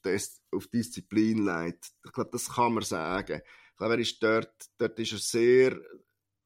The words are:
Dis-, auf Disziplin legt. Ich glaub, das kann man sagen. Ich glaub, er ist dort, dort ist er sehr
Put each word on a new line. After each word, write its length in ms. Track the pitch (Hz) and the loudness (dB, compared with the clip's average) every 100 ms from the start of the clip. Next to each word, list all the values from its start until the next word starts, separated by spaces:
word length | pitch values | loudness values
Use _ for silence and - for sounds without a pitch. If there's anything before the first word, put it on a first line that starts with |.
Dis-, 380 | 95 95 - - _ | -2 -2 -2 -12 _
auf 160 | 95 - | -8 -4
Disziplin 800 | 120 110 - - 104 110 110 101 | -4 -4 -8 -4 0 2 2 0
legt. 460 | 85 82 85 - - | -2 -4 -8 -14 -20
Ich 80 | - | -12
glaub, 180 | - 110 | -8 -6
das 220 | 123 - | -6 -6
kann 220 | - 120 | 0 0
man 80 | 113 | 0
sagen. 580 | - 95 80 92 98 80 | -2 -4 -4 -4 -6 -8
Ich 340 | - - - - | -12 -20 -20 -8
glaub, 120 | 107 | -2
er 80 | 117 | 0
ist 220 | 113 - | -2 -2
dort, 300 | 110 110 113 _ - - | 2 2 0 _ -20 -4
dort 220 | 160 - | -4 -2
ist 140 | 113 | -6
er 60 | 104 | -6
sehr 600 | - 120 120 127 131 - - - _ _ _ _ | -2 2 6 8 6 2 -8 -20 _ _ _ _